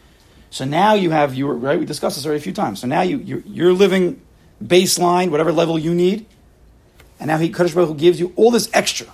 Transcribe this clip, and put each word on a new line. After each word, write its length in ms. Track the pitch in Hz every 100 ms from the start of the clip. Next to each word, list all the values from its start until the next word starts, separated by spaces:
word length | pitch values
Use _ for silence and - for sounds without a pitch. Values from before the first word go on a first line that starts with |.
| _ _ _ _ _
So 160 | - 135
now 280 | 156 208
you 160 | 214 175
have, 240 | 156 147
you 140 | 131 143
were, 80 | 151
right, 240 | 135 151
we 60 | -
discussed 300 | 151 - 147
this 100 | 143
already 140 | 151
a 40 |
few 100 | 185
times. 280 | 180 151 101
So 60 | 120
now 140 | 160
you, 160 | 185 143
you're, 240 | 127 131 -
you're 280 | - 175
living 480 | 185 196 190 175 - _ _ _ _
baseline, 640 | - 175 196 - 175 180 185
whatever 220 | 147 165
level 280 | 160 170 160
you 160 | 156 175
need. 320 | 180 214 - _ _ _ _ _ _ _ - _
And 80 | 139
now 100 | 156
he, 140 | 165
Kadosh 220 | - 175
Baruch 160 | 165 165
Hu 60 | 151
gives 240 | 170 175
you 140 | 180 -
all 160 | 220
this 180 | 240 -
extra. 340 | 208 202 - -